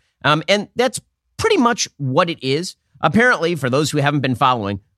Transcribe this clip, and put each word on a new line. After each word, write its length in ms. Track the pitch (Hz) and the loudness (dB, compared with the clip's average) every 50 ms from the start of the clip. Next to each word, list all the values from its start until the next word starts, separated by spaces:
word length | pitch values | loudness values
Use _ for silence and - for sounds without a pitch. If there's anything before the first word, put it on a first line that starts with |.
| _ _ _ _ | _ _ _ _
Um, 200 | - 139 151 156 160 - | 0 0 0 0 2 0
and 200 | 196 208 - - _ | 0 0 0 -4 _
that's 240 | - 247 254 - - - _ _ _ _ _ _ - | -2 -2 -2 -2 -8 -14 _ _ _ _ _ _ -4
pretty 180 | - 440 427 | 0 0 2
much 320 | 349 240 220 - - - - _ | 2 2 2 0 -2 -6 -8 _
what 320 | - 143 131 127 160 185 170 | -8 -6 -2 0 0 0 0
it 140 | 160 - | -4 -6
is. 340 | 127 131 135 156 180 - - _ _ _ _ - | -4 -2 -2 -2 -4 -8 -12 _ _ _ _ -2
Apparently, 540 | - 160 - 214 240 254 233 156 165 170 175 | -2 2 2 4 4 4 2 2 0 -2 -2
for 160 | 139 135 127 | -2 -2 0
those 200 | 123 143 156 - | 0 0 0 0
who 60 | 147 | 0
haven't 240 | 147 139 143 147 143 | 0 0 0 0 0
been 140 | 127 131 123 | 0 -2 0
following, 460 | - 143 127 127 117 101 98 101 98 - _ _ | 2 2 2 2 0 -2 -4 -4 -6 -10 _ _